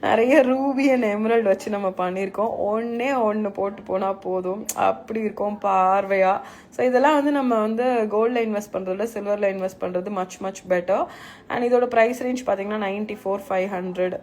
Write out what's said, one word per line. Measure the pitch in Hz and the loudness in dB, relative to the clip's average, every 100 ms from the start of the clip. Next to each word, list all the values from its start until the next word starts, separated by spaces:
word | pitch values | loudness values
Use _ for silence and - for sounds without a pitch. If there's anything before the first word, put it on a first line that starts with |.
நிறைய | - 214 240 302 | 4 4 6 6
ruby | 254 262 269 262 277 | 6 2 0 2 2
and | 254 | 4
emerald | 220 202 220 233 | 2 0 2 2
வச்சு | 226 190 - | 4 0 0
நம்ம | 202 196 | -4 -4
பண்ணியிருக்கோம். | 190 180 185 196 190 220 - 202 | -2 -4 -2 -6 -2 -4 -2 -2
ஒண்ணே | 214 240 233 247 269 220 | -2 -2 -4 -2 0 0
ஒண்ணு | 214 208 196 | 0 -2 -2
போட்டு | 196 214 | -4 -4
போனா | - 185 196 | -6 -2 -2
போதும். | 95 92 92 185 196 220 | -4 -4 -4 -2 -6 -8
அப்படி | - 196 190 - 220 | 0 0 0 -4 -4
இருக்கும் | 214 202 202 208 | -4 -2 -4 -2
பார்வையா. | 202 190 185 190 196 196 185 196 - - - | 0 4 4 4 2 2 2 2 -4 -18 -20
So, | - 247 | -2 2
இதெல்லாம் | 247 277 | 4 4
வந்து | 302 285 | 4 4
நம்ம | 285 262 226 | 2 2 2
வந்து | 214 220 247 247 214 | 0 0 0 2 0
கோல்ட்ல | 208 226 247 226 | 2 2 2 0
இன்வெஸ்ட் | 208 208 | -2 -4
பண்றத | 190 185 | -8 -4
விட | 190 | -4
சில்வர்ல | 220 202 202 208 202 | -4 -4 -4 0 0
இன்வெஸ்ட் | 190 185 - | 0 -6 -4
பண்றது | 180 180 185 202 | -4 -4 -4 -4
much, | 185 - 196 | -6 -6 -10
much | 190 - | -10 -2
better. | 185 175 208 339 - - - - | -2 2 0 0 -8 -20 -20 -8
And | 233 240 | -4 2
இதோட | 247 240 | 2 4
பிரைஸ் | 233 226 247 | 4 4 2
ரேஞ்ச் | 247 254 - | -4 -4 -2
பாத்தீங்கன்னா | 196 196 214 202 | -2 -2 -4 -4
நைன்டி | 202 214 208 | -4 -6 -6
ஃபோர் | 196 202 196 | -4 -4 -2
ஃபைவ் | 190 190 190 | -2 -2 -4
ஹண்ட்ரட். | 185 180 185 180 | -6 -2 -2 -4